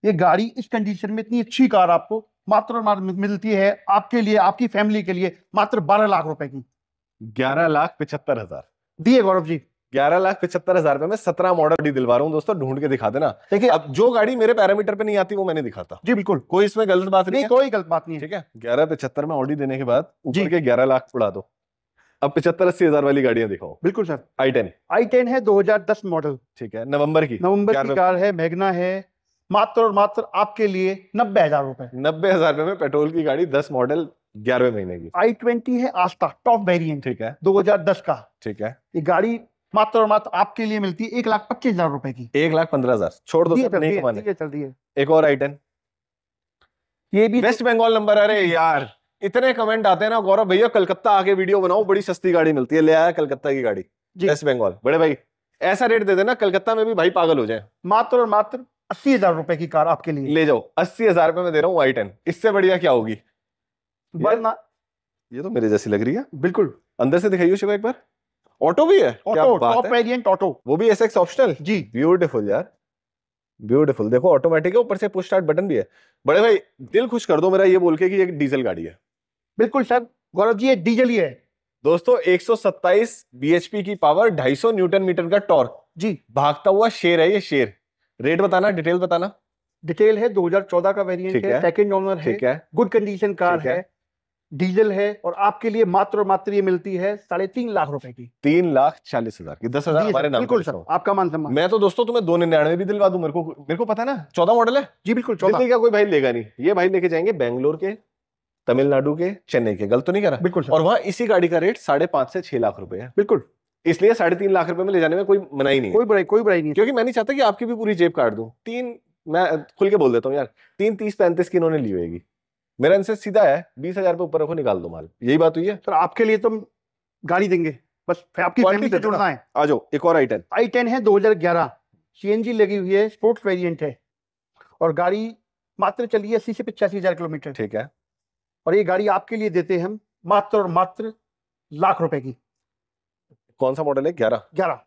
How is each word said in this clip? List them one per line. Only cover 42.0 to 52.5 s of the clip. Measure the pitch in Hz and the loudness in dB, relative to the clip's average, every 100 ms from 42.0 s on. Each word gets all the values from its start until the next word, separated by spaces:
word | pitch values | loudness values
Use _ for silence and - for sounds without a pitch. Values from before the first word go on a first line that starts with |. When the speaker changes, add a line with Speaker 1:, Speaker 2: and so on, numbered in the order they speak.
| 135 | -8
Speaker 1:
की। | 123 120 139 | -12 -6 -2
Speaker 2:
एक | 160 | 0
लाख | 160 160 | 0 0
पन्द्रह | 143 127 | -2 0
हजार। | 117 87 - - | 0 -2 -6 -4
छोड़ | 160 170 | 0 2
दो | 170 | 2
Speaker 1:
दिए | |
Speaker 2:
सब, | 254 | 0
Speaker 1:
सर, | 190 | 0
Speaker 2:
नहीं | 156 | 0
Speaker 1:
दिए, | 196 | 0
Speaker 2:
कमाने। | 139 110 | -2 -4
Speaker 1:
दिए | 208 | -6
सर, | 185 156 | -8 -8
दिए। | 143 139 131 _ - | -10 -12 -14 _ -4
Speaker 2:
एक | 139 | 2
और | 160 156 | 4 4
आई | 139 | 2
टेन। | 139 143 _ _ _ _ _ _ _ _ _ _ _ _ _ _ _ | -2 -6 _ _ _ _ _ _ _ _ _ _ _ _ _ _ _
Speaker 1:
ये | 196 220 | 2 2
भी | 233 | 4
Speaker 2:
वेस्ट | 220 240 | 0 0
बंगाल | 247 226 226 | 0 2 2
नंबर। | 220 208 208 | 2 2 4
अरे | 208 214 | 4 2
यार, | 185 170 160 147 123 _ _ _ | 2 2 2 0 -4 _ _ _
इतने | 196 240 262 | -4 0 0
कमेंट | 240 220 226 208 | 0 0 0 2
आते | 180 214 | 2 2
हैं | |
ना, | 226 | 0
"गौरव | 196 196 208 | 2 2 4
भैया | 185 233 | 2 4
कलकत्ता | 226 180 185 226 | 2 0 0 2
आके | 202 190 | 2 2
वीडियो | 196 185 196 | 0 2 2
बनाओ, | 185 185 | 2 2
बड़ी | 202 196 | 2 0
सस्ती | 196 180 185 | 0 -4 0
गाड़ी | 170 160 | 2 4